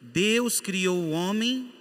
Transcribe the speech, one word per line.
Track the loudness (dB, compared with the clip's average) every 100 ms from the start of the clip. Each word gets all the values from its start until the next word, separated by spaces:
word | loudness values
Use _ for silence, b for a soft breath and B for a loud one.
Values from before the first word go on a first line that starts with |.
Deus | -6 0 2 2 2 -2
criou | -2 -2 0 0
o | 0
homem | 0 0 0 0 -2 -6 -16